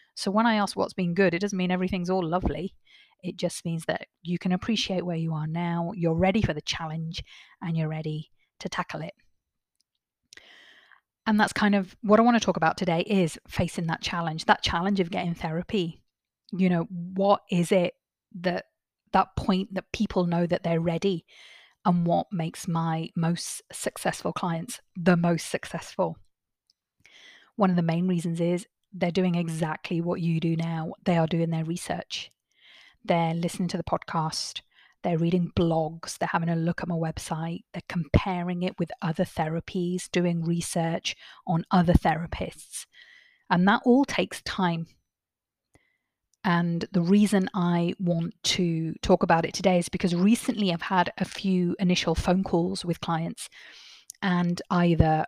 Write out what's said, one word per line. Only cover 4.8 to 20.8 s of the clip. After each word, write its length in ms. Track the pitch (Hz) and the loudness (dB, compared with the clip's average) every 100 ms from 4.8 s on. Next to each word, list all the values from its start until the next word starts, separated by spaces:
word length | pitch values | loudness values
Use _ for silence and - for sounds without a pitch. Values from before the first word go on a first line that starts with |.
| - 180 | -2 -4
where 120 | 175 165 | -4 -4
you 180 | 165 | -4
are 120 | 156 156 | -4 -4
now, 460 | 165 175 170 170 | -4 -2 -2 -4
you're 200 | 208 165 | -2 0
ready 260 | 165 185 214 | 2 2 2
for 140 | 202 | 0
the 80 | 151 | -2
challenge, 600 | - - 160 160 160 165 - - - - | -6 -8 -6 -6 -8 -10 -14 -18 -20 -10
and 160 | 175 160 | -4 -2
you're 120 | 156 | -2
ready 420 | 156 156 156 - _ _ - | -4 -6 -8 -10 _ _ -12
to 80 | 190 | -8
tackle 340 | - 170 156 | -8 -8 -8
it. 120 | 160 - _ _ _ _ _ _ _ _ _ _ _ - - - - - _ _ _ _ - | -12 -14 _ _ _ _ _ _ _ _ _ _ _ -20 -20 -20 -20 -20 _ _ _ _ 0
And 100 | 214 | 2
that's 140 | 156 | 2
kind 240 | - 208 202 | 2 2 2
of 180 | 185 - | 0 -4
what 180 | 202 214 | 4 6
I 40 | |
want 140 | 240 233 | 6 4
to 80 | |
talk 120 | - 165 | 2 0
about 200 | 160 - | 0 0
today, 260 | 180 165 | 0 -2
is 360 | - 196 165 - - | 0 2 0 -2 -8
facing 400 | - 175 - 165 | -4 -4 -4 -4
that 140 | 160 | -4
challenge, 460 | - 175 165 160 - | -4 -4 -4 0 2
that 160 | - | 2
challenge 360 | - 170 190 196 | 0 0 0 0
of 140 | 170 | 0
getting 220 | 180 170 | -2 -4
therapy. 680 | 170 165 160 175 214 165 - _ _ _ _ _ | -4 -4 -4 -2 -2 -2 -6 _ _ _ _ _
You 180 | 180 185 | 0 2
know, 200 | 170 - | 2 -2
what 520 | 180 175 185 196 - - | -6 -6 0 2 2 2
is 180 | 175 170 | 0 2
it 240 | 190 175 - _ _ _ 180 | 2 2 -4 _ _ _ -6
that, 240 | 180 180 - _ _ _ _ | -4 -4 -8 _ _ _ _
that 240 | 190 190 - | 0 2 -2
point 380 | - 185 196 | 0 0 -2
that 180 | 190 - | -8 -6
people 340 | - 208 190 175 | -4 -2 0 2
know 180 | 170 170 | 0 0
that 180 | 175 | 0
they're 160 | 175 165 | 0 0